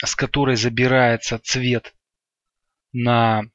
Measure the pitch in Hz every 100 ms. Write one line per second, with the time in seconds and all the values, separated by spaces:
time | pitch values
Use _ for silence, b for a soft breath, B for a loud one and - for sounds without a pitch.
0 | - - 135 147 131 117 120 117 127 131
1 | 123 113 - - - 131 123 117 - _
2 | _ _ _ _ _ _ _ _ _ 123
3 | 120 117 113 107 107